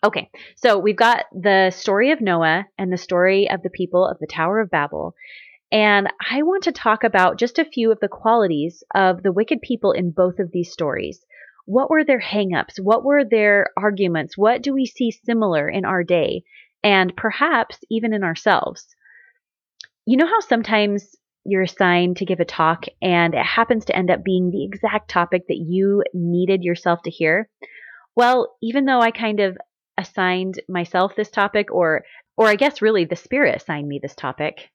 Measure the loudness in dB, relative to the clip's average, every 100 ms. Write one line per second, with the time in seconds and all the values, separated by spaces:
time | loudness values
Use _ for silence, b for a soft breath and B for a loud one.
0 | 0 -2 -10 B B B 0 2 0 2
1 | 2 2 -2 -4 0 4 2 0 -2 0
2 | 2 0 0 0 2 0 -4 -8 -6 -6
3 | -2 0 2 2 0 -2 -6 -6 -2 0
4 | 0 -2 -10 -4 -2 -2 -2 -2 -4 -6
5 | -10 -12 B B B B _ 0 4 2
6 | 0 -6 -6 -2 0 0 -2 -4 -2 0
7 | 2 4 2 2 -4 -2 -4 0 0 0
8 | -2 -2 0 2 2 0 -4 -8 _ 2
9 | 2 2 0 0 0 -2 -4 -2 0 0
10 | -2 0 0 0 -4 -4 -6 -4 -4 -4
11 | -8 -12 _ B B B -4 -2 2 0
12 | 2 0 0 -2 -2 -2 -4 -4 0 2
13 | 4 2 2 2 4 4 2 0 -2 0
14 | -2 -2 -6 0 2 2 -2 -2 -4 -2
15 | -4 -4 -4 0 2 0 0 -2 -2 -2
16 | 0 2 2 -2 b b b b 0 2
17 | 2 -2 -6 -2 0 0 -2 -8 -6 -4
18 | -2 -2 -2 -2 0 0 0 -10 -20 _
19 | b b b b _ _ _ _ -20 _
20 | -2 2 2 0 0 -2 2 0 2 -2
21 | -6 _ _ _ -2 0 0 2 2 4
22 | 2 -2 -4 -2 -2 0 0 0 -6 _
23 | 0 2 2 0 0 0 0 0 0 -2
24 | 0 0 0 0 0 -2 -6 -4 -4 -4
25 | _ -2 0 -2 -2 -6 -2 0 2 2
26 | 0 -2 -2 0 0 0 0 -4 -2 -4
27 | -4 -4 0 0 -2 _ B B B B
28 | B 0 2 2 0 _ -4 -2 2 2
29 | 2 0 -4 0 -2 -2 -20 _ _ -10
30 | -8 -4 -2 -2 -4 -8 -8 -6 -4 -2
31 | -2 -2 -6 -2 0 0 -2 0 0 0
32 | B B B 2 2 4 0 2 0 0
33 | -2 -6 -4 0 0 0 -6 -8 -6 -8
34 | -10 -10 -10 -6 -8 -8 -20